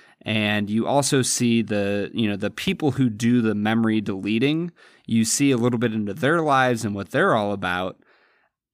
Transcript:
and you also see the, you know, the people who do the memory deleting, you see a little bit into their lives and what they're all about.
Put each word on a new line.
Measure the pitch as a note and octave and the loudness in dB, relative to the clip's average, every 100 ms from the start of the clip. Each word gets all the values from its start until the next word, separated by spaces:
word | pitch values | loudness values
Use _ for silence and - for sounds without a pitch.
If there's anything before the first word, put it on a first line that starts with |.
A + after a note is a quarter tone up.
| - _ | -20 _
and | - A2 G#2 G#2 G#2 | -4 0 0 0 0
you | A2 F2 | 0 2
also | C3+ C3+ C#3 | 2 2 2
see | B2 - A#2+ A#2 | 2 0 2 2
the, | A2 G#2 G2+ G2+ G2 | 2 -2 -2 -2 -4
you | G#2 G#2+ | -2 -2
know, | G2 | -2
the | G2+ | -6
people | - F#3+ F#3 D3+ | -4 -4 0 -2
who | C3+ B2+ | 0 -2
do | G#2 A#2 B2 | 0 2 2
the | A2+ | 2
memory | G#2 G#2+ A2+ A2 G#2+ | 0 0 2 2 0
deleting, | G#2 F#2+ G2+ A2+ C3 D#3 F3 - - _ - | -2 -6 -2 0 0 0 -6 -10 -20 _ -2
you | A2+ | 0
see | A2+ - C#3 | 2 2 2
a | B2 | 2
little | B2 A#2+ | 2 0
bit | A#2 | -2
into | A2 G2+ | -2 -6
their | G2 C3+ E3+ | -2 0 0
lives | D#3 C3 B2+ A#2 | 2 2 2 0
and | G#2+ | -2
what | G2+ G2 | -6 -4
they're | C3+ F#3+ | 0 2
all | B2 G2+ | 2 0
about. | G2 F#2 F2+ F#2 - _ _ _ _ _ _ _ | -2 -4 -2 -4 -8 _ _ _ _ _ _ _